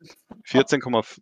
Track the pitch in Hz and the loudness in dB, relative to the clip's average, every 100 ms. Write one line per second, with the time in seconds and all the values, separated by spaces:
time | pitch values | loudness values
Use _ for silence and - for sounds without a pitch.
0 | - - - - - 131 - 139 127 117 | -20 -20 -20 -20 -2 0 2 -2 -2 -4
1 | - - | -4 -12